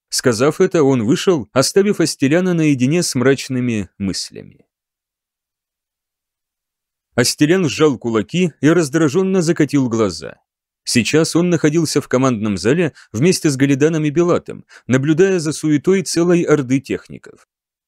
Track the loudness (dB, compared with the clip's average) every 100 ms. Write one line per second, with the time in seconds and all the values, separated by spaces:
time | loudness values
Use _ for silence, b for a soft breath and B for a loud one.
0 | _ -2 0 2 0 2 0 2 2 2
1 | 0 0 0 -2 -2 -2 0 2 0 0
2 | -2 0 0 2 0 0 0 2 0 0
3 | -2 0 0 0 -2 -4 -4 -4 -6 -6
4 | -6 -6 -10 -14 -20 _ _ _ _ _
5 | _ _ _ _ _ _ _ _ _ _
6 | _ _ _ _ _ _ _ _ _ _
7 | _ -2 0 2 2 2 0 2 0 0
8 | -2 -2 -2 -2 -4 0 2 2 0 0
9 | 0 0 0 0 0 0 0 0 0 0
10 | -2 -4 -14 -18 _ _ _ _ -4 -2
11 | 2 0 2 0 0 2 0 0 0 -2
12 | -2 0 0 0 -2 -2 0 0 -2 -6
13 | b -2 0 0 0 0 0 2 0 0
14 | -2 0 0 0 -4 -16 -18 b b 0
15 | 2 2 2 2 -4 -4 0 0 2 0
16 | 0 -2 2 2 2 0 0 -2 -2 -8
17 | -10 -20 -20 -20 _ _ _ _